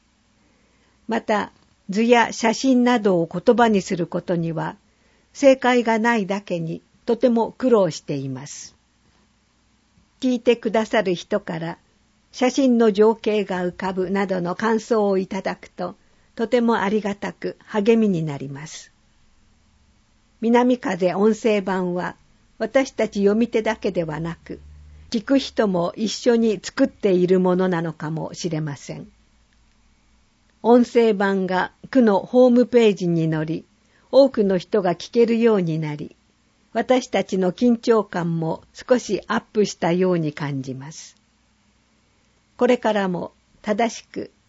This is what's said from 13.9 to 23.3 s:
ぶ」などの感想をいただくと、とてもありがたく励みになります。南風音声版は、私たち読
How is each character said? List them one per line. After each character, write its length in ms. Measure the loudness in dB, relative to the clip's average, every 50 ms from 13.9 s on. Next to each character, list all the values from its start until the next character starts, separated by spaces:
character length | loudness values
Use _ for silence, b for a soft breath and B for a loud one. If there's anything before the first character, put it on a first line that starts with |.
| -4
ぶ」 160 | -4 -4 -2
な 160 | -2 -2 -2 -2
ど 140 | -2 -4
の 140 | -4 -4 -6
感 240 | -4 -2 0 0 0
想 280 | 0 0 0 0 2 2
を 80 | 0 0
い 100 | -2 -4
た 140 | -6 -6
だ 140 | -6 -6 -8
く 140 | -8 -12 -20
と、 260 | _ -10 -10 -10 -10 _ _ _ _ _ _ _ _
と 120 | -6 -6 0
て 120 | 0 0
も 160 | 2 2 0 0
あ 120 | 0 -2
り 120 | -2 -2
が 140 | -2 -4 -8
た 160 | -6 -8 -12
く 260 | -12 -10 -10 -12 -12 _ -16
励 340 | -8 -6 -2 2 2 2 4
み 100 | 4 2
に 140 | 0 -2 -4
な 140 | -6 -8 -8
り 120 | -10 -12
ま 180 | -14 -14 -16 -16
す。 240 | -18 -20 -20 -20 _ _ _ _ _ _ _ _ _ _ _ _ _ _ _ _ _ _ _ _ _ _ _ _ _ _ _ _ _ -6
南 360 | 0 2 4 4 4 4 2 0
風 360 | 0 -6 -4 0 0 0 0
音 200 | 2 2 2 2
声 280 | 2 0 0 0 0
版 320 | 0 -2 -4 -2 -2 -2 -4
は、 220 | -4 -6 -8 -10 _ _ _ _ _ _ _ _ -10
私 340 | -8 -2 0 0 0 0
た 160 | -2 -4 -4 -4
ち 120 | -2 0
読 160 | 2 2